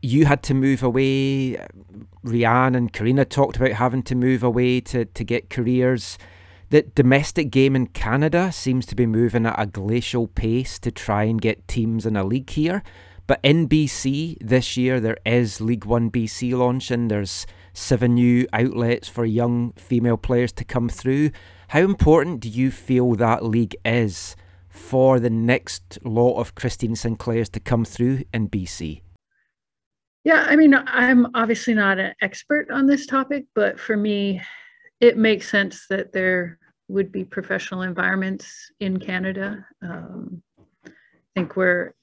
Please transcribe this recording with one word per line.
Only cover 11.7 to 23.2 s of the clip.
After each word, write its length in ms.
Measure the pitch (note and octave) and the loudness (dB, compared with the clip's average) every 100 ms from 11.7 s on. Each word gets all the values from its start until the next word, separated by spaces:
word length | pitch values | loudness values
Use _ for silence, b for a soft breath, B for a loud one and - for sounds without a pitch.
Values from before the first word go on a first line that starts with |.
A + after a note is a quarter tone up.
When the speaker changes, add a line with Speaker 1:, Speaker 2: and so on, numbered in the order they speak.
| B2+ A2+ A2+ | -2 -2 -2
Speaker 1:
in 120 | G#2+ G#2+ | -2 -2
a 80 | |
league 260 | G2 B2+ C3 | -2 -4 -4
here. 320 | - D#3 F#3+ - b b b - | -2 -2 -2 -8 b b b -2
But 140 | C#3 | 4
in 240 | C#3 D#3 D#3+ | 6 6 4
B 200 | D#3 D3 | 2 2
C 500 | - C3+ C#3 D#3+ D#3+ | -2 -4 -4 -6 -10
this 360 | G#2+ B2+ A#2+ - | 0 0 0 -2
year, 240 | B2+ B2+ | 0 0
there 180 | A2 A2 | -2 -4
is 360 | A2 A#2+ A#2 - | 0 2 0 -2
League 240 | A2 A#2 | -4 -4
One 240 | F#2+ A#2+ A#2 | 0 0 0
B 180 | B2 A2 | -2 -4
C 280 | - B2 | -6 -4
launching. 540 | B2 B2 B2+ - A#2+ A#2 | 0 0 0 -2 -2 0
There's 380 | G#2 G2 - - b b | -2 -4 -8 -12 b b
seven 420 | - - B2 B2 | -14 -2 2 4
new 320 | A#2+ B2 B2 B2+ | 4 4 4 2
outlets 560 | G#2+ B2 - A#2 A#2+ - | 0 -2 0 -2 -2 -4
for 160 | - | -6
young 480 | A#2 A2 A#2+ A#2+ A#2+ | -2 0 0 0 -4
female 440 | - - A#2+ A#2+ A2+ | -8 -2 0 2 0
players 360 | - B2 B2 | 0 0 0
to 120 | - | -4
come 240 | - B2+ A#2 | -6 -4 -4
through. 420 | - B2+ C3+ D3+ B B B B | -4 -2 0 0 B B B B
How 120 | D3 | 2
important 600 | F#3+ G3+ - D#3+ D3+ C#3+ | 2 2 4 6 4 -4
do 80 | A2+ | -6
you 220 | A2 C3 | -2 -2
feel 440 | - - B2+ B2 | -2 -2 2 2
that 300 | A2+ | 2